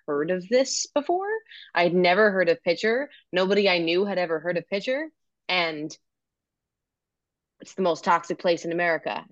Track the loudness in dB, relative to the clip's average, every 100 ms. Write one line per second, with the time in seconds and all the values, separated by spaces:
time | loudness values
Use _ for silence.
0 | -6 -2 -2 -4 0 0 0 -4 -4 -4
1 | -2 -2 -2 -6 -8 -20 -6 0 2 4
2 | 4 4 4 4 2 2 0 -2 0 -2
3 | -4 -12 _ 0 2 2 2 2 2 0
4 | 0 -2 -2 -2 -2 -4 -4 -6 -4 -4
5 | -6 _ _ _ -4 -2 -2 -4 -10 -12
6 | _ _ _ _ _ _ _ _ _ _
7 | _ _ _ _ _ _ -14 -2 0 0
8 | 0 0 0 -2 0 0 -2 -2 0 -2
9 | -4 -8 -10